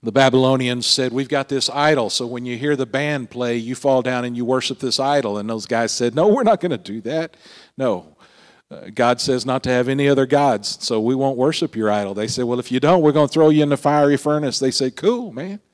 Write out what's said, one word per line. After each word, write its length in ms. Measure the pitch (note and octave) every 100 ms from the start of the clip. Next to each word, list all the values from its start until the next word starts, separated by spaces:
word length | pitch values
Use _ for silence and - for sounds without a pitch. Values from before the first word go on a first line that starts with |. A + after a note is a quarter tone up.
The 120 | A#2
Babylonians 720 | A2 C3+ C3 C3 C3 B2+ B2 A#2
said, 260 | - B2+
"We've 160 | A#2+ C3
got 200 | C#3+ C3
this 200 | C#3 -
idol, 400 | C#3+ D3+ D3+ G#2+
so 160 | -
when 220 | A#2+ B2 B2
you 100 | A#2+
hear 200 | D3 C#3+
the 100 | B2+
band 440 | C3+ D3 D3 A#2
play, 260 | B2 B2 A#2+
you 180 | A#2
fall 260 | B2+ C#3 C3
down 240 | B2 B2+
and 120 | B2 A#2+
you 80 |
worship 340 | A#2+ C3 - C3
this 220 | C3 A2+
idol." 380 | C3+ D3 A#2+ G#2
And 120 | G#2
those 160 | A2+ G#2
guys 240 | A#2 A#2
said, 240 | - A#2+
"No, 140 | A#2+ F#3+
we're 160 | A3+
not 160 | G3+ G#3
gonna 180 | F3+ -
do 220 | - G#2+
that. 360 | F3+ D#3+ D#3+ _ - - - -
No. 400 | C3 F#2+ D#2 D2+ _ _ _ _ _
Uh, 200 | - -
God 260 | G#2+ A#2+ B2
says 240 | - B2+
not 200 | B2 C3
to 60 | B2+
have 180 | B2 B2
any 200 | C3+ C#3+
other 160 | C#3
gods, 540 | C3 C#3+ C#3+ G#2+ G#2 -
so 200 | - A2+
we 160 | A2 C3
won't 200 | C3+ B2+
worship 380 | C3 D#3+ D#3+
your 160 | - G#2+
idol." 240 | G#2 G2+
They 140 | G2+ A2
said, 160 | B2
"Well, 160 | B2 B2
if 100 | B2
you 80 | B2+
don't, 240 | C#3+ F3+
we're 80 | D3+
gonna 160 | D3 C#3+
throw 220 | D#3 D#3
you 160 | D3+
in 60 | D3
the 60 | C#3
fiery 400 | D3 D3 C#3+ C#3+
furnace." 440 | D3 D3+ D3 A2+
They 100 | C3
said, 240 | - C3
"Cool, 380 | - F3+ A#3+ A#3
man. 260 | A#2+ E3+ G#3 _